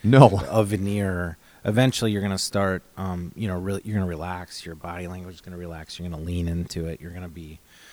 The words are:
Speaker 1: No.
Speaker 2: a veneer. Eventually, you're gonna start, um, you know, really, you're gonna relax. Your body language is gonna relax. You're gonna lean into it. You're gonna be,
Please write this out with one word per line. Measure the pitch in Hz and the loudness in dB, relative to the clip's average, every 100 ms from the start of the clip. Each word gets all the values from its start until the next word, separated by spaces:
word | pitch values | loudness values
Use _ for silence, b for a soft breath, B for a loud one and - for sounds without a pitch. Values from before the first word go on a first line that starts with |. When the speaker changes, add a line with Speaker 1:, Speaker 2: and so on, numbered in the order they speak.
Speaker 1:
No. | 104 135 123 95 - | 6 10 10 8 0
Speaker 2:
a | 110 | 0
veneer. | 101 104 98 104 98 90 87 80 b b 107 | 2 0 -2 -2 -2 -2 -6 -8 b b 0
Eventually, | 107 131 - 113 | 4 4 2 0
you're | 101 | 0
gonna | 101 95 | 0 -2
start, | - 101 98 92 - - | -2 0 0 0 -6 -8
um, | 95 90 87 - | -6 -6 -8 -6
you | 107 | -4
know, | 90 | -4
really, | 92 98 | -4 -6
you're | 107 107 | -2 -2
gonna | 92 | -2
relax. | 80 85 90 90 - | -4 -6 -8 -10 -14
Your | 87 80 | -14 -12
body | 85 87 87 | -10 -10 -10
language | 92 90 85 | -10 -12 -16
is | |
gonna | - 87 | -16 -12
relax. | 87 82 80 - | -12 -12 -14 -10
You're | 87 | -10
gonna | 80 | -8
lean | 85 87 85 | -4 -2 -2
into | 85 85 90 82 | -2 -4 -6 -8
it. | 80 | -8
You're | 85 | -12
gonna | 87 90 | -14 -14
be, | 80 78 80 b b b | -14 -18 -18 b b b